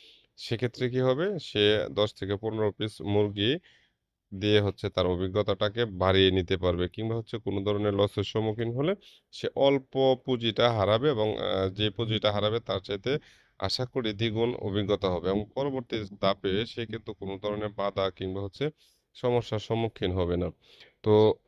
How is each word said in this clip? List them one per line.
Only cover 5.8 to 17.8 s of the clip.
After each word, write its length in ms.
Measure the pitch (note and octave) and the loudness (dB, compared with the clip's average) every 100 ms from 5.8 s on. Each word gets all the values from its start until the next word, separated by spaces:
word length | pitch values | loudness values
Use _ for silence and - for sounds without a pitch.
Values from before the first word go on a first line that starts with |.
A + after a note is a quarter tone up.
| A#2 | -4
বাড়িয়ে 460 | F#2 F#2 F#2+ F#2+ | 2 4 6 6
নিতে 260 | F#2 F2 F#2 | 6 2 0
পারবে, 320 | F2+ F2 F2+ | 0 0 -2
কিংবা 260 | - A2+ A2+ | -4 -4 -4
হচ্ছে 220 | A2 A2 | -6 -8
কোনো 220 | G2+ G2+ | -6 -4
ধরনের 320 | G2 G2+ G#2 | -2 0 0
লসের 300 | G2+ G2+ - | 2 2 0
সম্মুখীন 500 | F#2+ A2 A2 G#2+ A#2 | -4 -2 -2 -2 -4
হলে 220 | A#2+ D#3 G#3 _ _ _ | -2 -2 -4 _ _ _
সে 160 | - - - | -8 -6 2
অল্প 600 | C#3 C#3 C3 C3+ C3+ B2+ - | 4 2 0 2 4 2 0
পুঁজিটা 460 | B2 A#2 G#2 A#2+ | -2 0 2 2
হারাবে 380 | A2+ G2 A2 D3 | 4 2 2 2
এবং, 280 | A#2 G#2+ - | 0 0 -2
আহ, 320 | G2 F#2+ F#2+ | -2 0 -2
যে 200 | G2 G#2+ | 0 -4
পুঁজিটা 420 | A2 A2+ G#2+ G#2+ | -2 -4 0 0
হারাবে 280 | G#2 G#2+ A2+ | 0 0 -2
তার 200 | - F#2+ | -4 -6
চাইতে 320 | - G2+ B2 D3 - _ _ - | -4 -6 -2 -4 -6 _ _ -8
আশা 260 | F#2+ - B2+ | -6 -4 -4
করি 280 | C3 A2+ | -4 -4
দ্বিগুণ 400 | G2+ A2+ G#2+ A#2 - | -2 -2 0 -2 -2
অভিজ্ঞতা 540 | G2+ G2+ G2+ G2+ F#2+ | -4 -2 0 0 0
হবে 200 | F2 F2+ | -2 -2
এবং 160 | G2+ G#2+ C3 | -2 -4 -4
পরবর্তী 420 | C#3+ C3 A#2+ A2+ G2 G2+ | -4 -4 -6 -6 -8 -2
ধাপে 440 | G2 G2 G2 G2 A#2 | 0 0 -2 -2 -4
সে 200 | - A2 | -6 -8
কিন্তু 280 | A2 A2+ | -10 -10
কোনো 240 | G#2 F#2+ F#2+ | -12 -10 -8
ধরনের 320 | G#2 G#2 G#2+ | -6 -6 -6
বাধা 420 | G#2 | -4